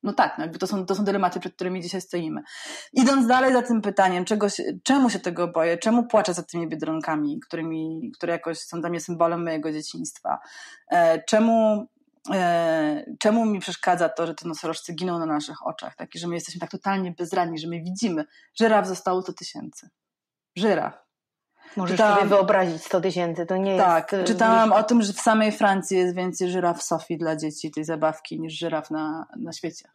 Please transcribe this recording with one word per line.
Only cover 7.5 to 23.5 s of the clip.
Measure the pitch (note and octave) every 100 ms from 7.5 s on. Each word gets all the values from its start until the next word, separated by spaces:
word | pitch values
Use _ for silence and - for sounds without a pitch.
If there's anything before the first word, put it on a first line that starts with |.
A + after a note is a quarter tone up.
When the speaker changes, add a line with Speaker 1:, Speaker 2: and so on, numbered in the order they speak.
| E3 D#3+ D#3+ D#3+ D#3+ -
Speaker 1:
które | - E3+
jakoś | E3+ E3 D#3+
są | - E3+
dla | E3+
mnie | E3+
symbolem | D#3+ E3+ E3 E3+
mojego | E3+ D#3+ D#3
dzieciństwa. | D3+ D3+ - - - - - - - - - _
E, | F3 E3 D#3+
czemu, | - G#3+ A3+ A3+ A3 G#3 B3 _ _ _ -
e, | F#3+ F3+ E3+ E3 D#3+ D3+ D3+ - -
czemu | G#3+ A3+ A3
mi | G3+
przeszkadza | F3 F3 - F3+ E3
to, | D#3 E3
że |
te | D#3 E3+
nosorożce | D#3 E3+ D#3+ -
giną | E3+ F#3 E3+
na | D#3+
naszych | D3 D3 - -
oczach, | D#3+ - -
tak? | -
I | E3
że | F3
my |
jesteśmy | E3+ - F3+
tak | E3
totalnie | F#3+ - G3 F#3 E3+
bezradni, | F3 F#3 E3+ D#3+
że | D#3+
my | E3+
widzimy, | E3+ F#3+ A3+ D#3+ D3+ _ _
żyraf | - A3+ G#3+ F#3
zostało | F#3 - F#3
sto | F#3
tysięcy. | - - - D#3 - - _ _ _ _ _ _ -
Żyraf. | G#3+ E3+ - - _ _ _ _ _ _ - -
Speaker 2:
Możesz | F3+ F#3
Speaker 1:
Czytałam | G#3+ G3+
Speaker 2:
sobie | G3
wyobrazić | G3+ F#3+ G3 F#3 D#3+
sto | - F#3+
tysięcy, | F#3 F3 F3 E3
to | E3+